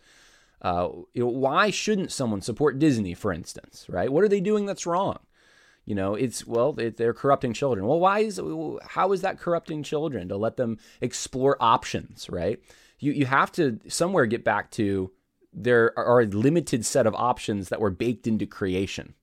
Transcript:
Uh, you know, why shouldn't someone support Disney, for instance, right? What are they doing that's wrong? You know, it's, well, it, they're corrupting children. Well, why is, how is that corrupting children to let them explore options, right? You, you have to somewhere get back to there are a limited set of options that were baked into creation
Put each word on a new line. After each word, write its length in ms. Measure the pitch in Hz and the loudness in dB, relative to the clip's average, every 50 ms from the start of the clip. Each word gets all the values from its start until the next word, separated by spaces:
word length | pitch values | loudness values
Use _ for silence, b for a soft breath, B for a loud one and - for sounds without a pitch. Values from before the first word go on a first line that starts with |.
| b b b b b b b b b b b b | b b b b b b b b b b b b
Uh, 280 | - 92 87 87 90 73 - 85 - - _ | -4 -2 0 0 -2 -2 -4 -10 -16 -8 _
you 100 | 123 120 | -2 -2
know, 40 | |
why 440 | 123 117 135 131 135 147 185 208 208 | -2 0 0 0 2 2 2 2 2
shouldn't 400 | - - - 214 220 196 165 - | 0 -2 0 0 0 0 -2 -4
someone 300 | - - 131 113 104 98 | -4 -4 -2 -2 -2 -2
support 360 | - 123 113 - 147 147 135 | -4 -6 -2 2 2 2 2
Disney, 380 | 135 156 156 127 113 101 87 87 | 4 4 4 4 2 0 -4 -6
for 180 | - - 101 85 | -4 -4 -4 -4
instance, 540 | 87 - - - - - _ - - - - | -4 -8 -12 -16 -16 -18 _ -20 -20 -14 -6
right? 220 | - 90 98 127 | -2 -2 0 2
What 120 | 139 170 208 | 4 4 4
are 60 | 208 | 4
they 120 | 202 208 | 4 2
doing 260 | 175 208 214 208 202 | 2 0 0 0 0
that's 180 | 202 185 - - | -4 -6 -6 -4
wrong? 340 | 175 170 185 196 143 82 - - b b b b b b b b b b b b | -2 -2 0 0 -2 -4 -6 -14 b b b b b b b b b b b b
You 100 | 113 104 | -6 -4
know, 180 | 98 95 98 107 | -2 -2 -2 0
it's, 320 | 104 131 117 - - - | -2 -2 -4 -4 -8 -8
well, 300 | - 117 117 123 151 147 120 | -2 0 0 2 0 0 -2
it, 180 | 117 117 113 | -4 -4 -2
they're 160 | - 117 117 110 | 0 -2 -2 0
corrupting 400 | - - 139 139 - - 123 110 | 0 2 2 2 2 0 -4 -2
children. 340 | - 139 135 117 95 95 | -2 -2 -2 0 0 0
Well, 120 | 117 151 170 | 0 2 4
why 200 | 185 190 196 214 | 4 2 2 2
is, 200 | 220 220 185 185 165 156 156 160 156 151 - - - - | 0 -2 -4 -6 -8 -6 -6 -6 -6 -8 -8 -10 -14 -8
how 220 | - 160 180 190 | -2 -2 0 0
is 100 | 202 175 | 0 0
that 180 | 190 190 - - | -2 -4 -6 -4
corrupting 420 | - 175 170 165 - - 160 151 | -2 -2 -2 -2 -4 -6 -8 -8
children 480 | 139 - 156 147 156 165 131 95 87 92 | -6 -4 -4 -4 -4 -4 -6 -6 -6 -6
to 80 | 101 | -4
let 200 | 101 110 113 - | -2 -2 -2 -2
them 200 | - 123 113 110 B B B B B | -2 -2 -2 -4 B B B B B
explore 560 | 127 117 - - - - - 127 131 139 - - | -6 -6 -6 -8 -10 -8 -4 0 2 2 2 4
options, 720 | 123 113 120 123 - - - 92 - - - - - - | 4 4 4 4 2 -4 -6 -8 -8 -10 -16 -18 -12 -10
right? 300 | - 87 85 98 120 - b b b b b b b b | -6 -2 -2 -2 -2 -4 b b b b b b b b
You, 120 | 127 147 | -4 -2
you 140 | - 147 135 | 0 0 0
have 260 | 127 139 143 185 - - | 2 2 2 2 2 0
to 260 | 180 156 131 110 107 - | 0 0 0 0 -4 -8
somewhere 400 | 85 - - 165 185 196 165 127 | -8 -2 0 0 2 2 2 2
get 160 | 104 117 107 - | 2 0 0 0
back 260 | 113 104 104 - - | 0 0 0 -2 -4
to 400 | - - 104 98 98 95 95 92 - _ _ _ _ _ _ _ | -4 -2 0 0 0 -2 -2 -4 -8 _ _ _ _ _ _ _
there 460 | - - 101 123 123 117 113 117 - | -16 -4 2 4 6 6 6 4 2
are 240 | 120 - 123 120 123 | 0 2 6 6 6
a 60 | 117 | 6
limited 580 | 104 98 104 120 143 165 175 123 - 143 117 104 | 4 2 2 4 4 4 4 2 0 -2 -2 -2
set 220 | - - 135 117 | 2 2 4 4
of 80 | 110 98 | 4 2
options 540 | - 117 123 120 - - - 104 101 92 - | 2 0 0 0 -2 -4 -4 -4 -4 -4 -6
that 120 | 117 82 | -4 -2
were 80 | 110 101 | 0 -2
baked 380 | 90 - 113 123 117 - - | 0 0 -2 -2 -2 -2 -2
into 180 | 117 110 101 101 | -2 0 0 -2
creation 680 | - - - 104 95 92 95 98 - - - - - - _ | -4 -4 -4 -2 0 0 0 -2 -4 -6 -10 -12 -14 -20 _